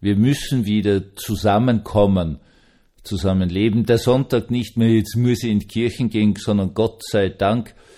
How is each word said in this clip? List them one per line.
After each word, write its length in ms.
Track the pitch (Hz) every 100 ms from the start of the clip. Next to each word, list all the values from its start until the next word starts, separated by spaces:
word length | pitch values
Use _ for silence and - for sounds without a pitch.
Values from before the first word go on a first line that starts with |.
Wir 140 | 101 101
müssen 500 | 120 139 - 131 104
wieder 500 | 107 101 98 95 -
zusammenkommen, 1200 | - 101 107 101 127 113 - 110 101 95 85 71 - _ _ _ _ _
zusammenleben. 840 | - 95 95 95 92 90 110 110 113
Der 120 | 117
Sonntag 540 | - 127 139 120 -
nicht 240 | 123 113 117
mehr, 140 | 113
jetzt 260 | 113 101 113
muss 260 | 123 120
ich 80 | 120
in 100 | 104
die 80 | -
Kirchen 420 | 110 117 - 120
gehen, 260 | 107 107 98
sondern 380 | - 101 95
Gott 280 | 101 110 - -
sei 240 | 107 95
Dank, 440 | - 98 117 113 - _